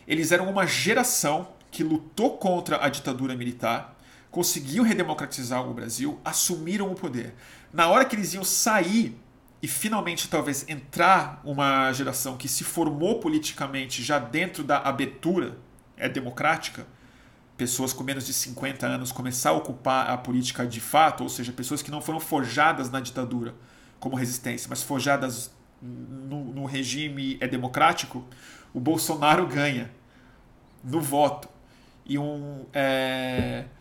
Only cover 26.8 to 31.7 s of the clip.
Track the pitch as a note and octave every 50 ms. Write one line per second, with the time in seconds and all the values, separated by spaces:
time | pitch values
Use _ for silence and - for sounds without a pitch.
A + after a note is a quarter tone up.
26.8 | C3 A#2 B2 D3 D3+ D3+ C#3 C#3 C3+ C3+ C3 - C3 B2 C3 B2+ B2 B2 B2 C#3+
27.8 | D3+ E3 E3+ - - - - B2 B2+ - - - - - - - - - - B2+
28.8 | B2 D3+ D#3+ D#3 - - D#3+ D3 C#3+ D3+ D#3 F3+ F3+ - C3 C#3+ C#3+ D3 C3+ A#2+
29.8 | A2+ A2+ - - - - - - - - - - - - - - - - - -
30.8 | - B2+ C3 E3 D3+ C3+ C#3 C#3+ D3+ C#3 - - - - - - - -